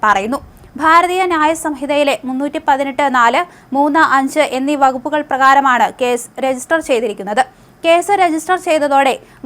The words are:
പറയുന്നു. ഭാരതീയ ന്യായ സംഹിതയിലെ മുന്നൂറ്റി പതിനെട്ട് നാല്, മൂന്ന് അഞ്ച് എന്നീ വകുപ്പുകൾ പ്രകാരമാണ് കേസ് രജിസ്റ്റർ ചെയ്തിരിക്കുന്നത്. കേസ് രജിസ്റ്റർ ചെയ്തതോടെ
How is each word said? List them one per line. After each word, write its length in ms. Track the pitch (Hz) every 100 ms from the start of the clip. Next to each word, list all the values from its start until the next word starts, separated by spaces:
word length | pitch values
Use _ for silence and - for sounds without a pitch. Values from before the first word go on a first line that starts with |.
പറയുന്നു. 360 | 214 202 220 269 - - - 254
ഭാരതീയ 420 | 320 339 359 370 359
ന്യായ 180 | 320 302 320
സംഹിതയിലെ 500 | 311 262 285 294 285 254 254
മുന്നൂറ്റി 320 | 262 285 311 302
പതിനെട്ട് 380 | 269 277 262 277 247
നാല്, 260 | 233 277 349 - - 269
മൂന്ന് 260 | 294 320 302 269
അഞ്ച് 260 | 269 302 277 254
എന്നീ 160 | 269 285
വകുപ്പുകൾ 360 | 269 254 294 302 294
പ്രകാരമാണ് 560 | 262 269 277 269 240 208 -
കേസ് 280 | 247 247 - -
രജിസ്റ്റർ 340 | 262 254 - 320 311
ചെയ്തിരിക്കുന്നത്. 540 | 233 214 208 196 214 - _ _ _
കേസ് 280 | 330 339 349 392
രജിസ്റ്റർ 340 | 349 311 359 370 359
ചെയ്തതോടെ 480 | 311 285 277 269 - - -